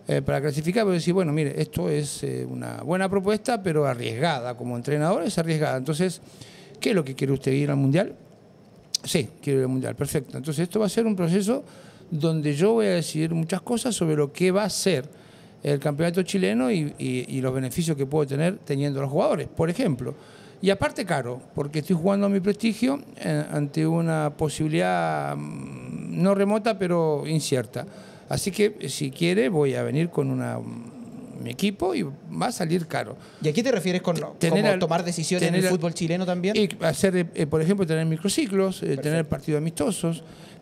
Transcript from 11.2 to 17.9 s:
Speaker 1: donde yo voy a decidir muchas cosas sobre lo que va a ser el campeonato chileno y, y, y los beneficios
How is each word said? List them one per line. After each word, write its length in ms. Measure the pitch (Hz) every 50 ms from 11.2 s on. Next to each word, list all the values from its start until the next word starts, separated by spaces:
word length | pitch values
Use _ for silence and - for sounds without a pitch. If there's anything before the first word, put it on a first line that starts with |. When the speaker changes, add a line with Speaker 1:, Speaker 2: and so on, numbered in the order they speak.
| 175 160 175 208 196 202 254 285 - - - - - - - - - -
Speaker 1:
donde 440 | 170 151 151 165 160 160 147 147 143
yo 200 | 139 180 214 233
voy 120 | 226 214
a 40 | 196
decidir 420 | 180 175 156 - - 156 160 165 170
muchas 280 | 165 165 165 190 185 -
cosas 320 | - 240 226 - 254 202
sobre 200 | - 180 160 151
lo 160 | 147 147 139 -
que 180 | - 175 185
va 140 | 180 202 214
a 60 | 190
ser 380 | - - - 196 170 131 131 151 - - - - - - - - - - -
el 160 | 147 147 139
campeonato 440 | - 151 143 143 165 170 170 190 180
chileno 480 | - - 190 185 190 214 233 254 254
y, 220 | 220 170 151 147 - -
y, 260 | 135 131 127 127 120 - - 135
y 20 |
los 140 | 127 131 131
beneficios 420 | 135 131 123 - 185 165 165